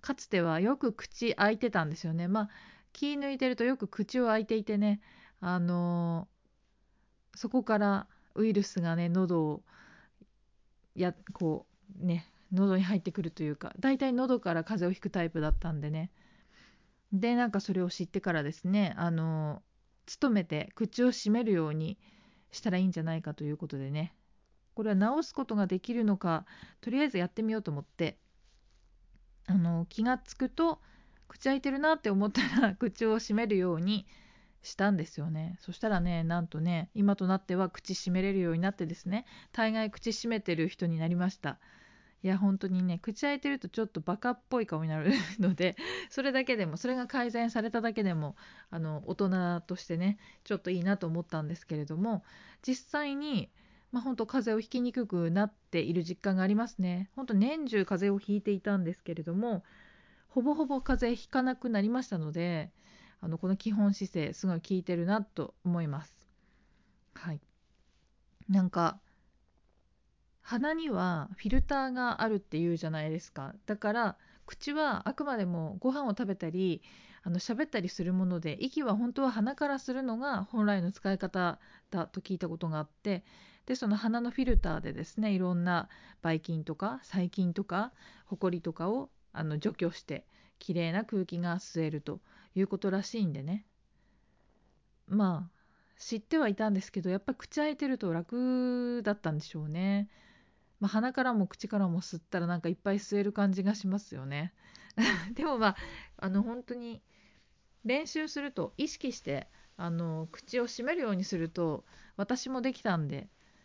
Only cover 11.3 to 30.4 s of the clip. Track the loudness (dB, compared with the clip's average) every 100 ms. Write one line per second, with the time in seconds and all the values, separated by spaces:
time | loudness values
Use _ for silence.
11.3 | -4 -2 -2 -6 _ -20 -4 0 0 -2
12.3 | _ -2 2 4 4 2 0 -2 -4 -4
13.3 | -4 -4 -4 -8 -2 2 2 2 2 2
14.3 | 2 2 0 0 0 0 0 -2 -2 0
15.3 | 0 2 2 2 -2 -2 -4 -6 _ _
16.3 | _ _ -20 -20 _ _ _ _ 0 2
17.3 | 4 2 0 0 0 0 -2 -4 -2 0
18.3 | 0 0 -2 0 2 2 0 0 0 0
19.3 | 0 -2 -4 -12 _ _ _ -16 0 2
20.3 | 4 2 -2 -4 -4 -2 2 2 2 2
21.3 | 2 4 2 2 0 -4 -6 -14 -20 -20
22.3 | _ _ -6 0 2 2 2 -2 -2 -4
23.3 | -6 -4 -4 -6 -6 -4 -4 -4 -8 _
24.3 | _ _ _ _ -4 2 4 4 2 0
25.3 | -4 -2 0 2 0 0 2 2 2 2
26.3 | 0 -2 -16 -20 -12 -2 0 2 0 -2
27.3 | -2 -2 -2 -2 -6 -6 -2 -2 -2 _
28.3 | _ _ _ _ _ _ _ -20 -20 -20
29.3 | -10 0 4 4 2 -2 -2 0 0 -4
30.3 | -4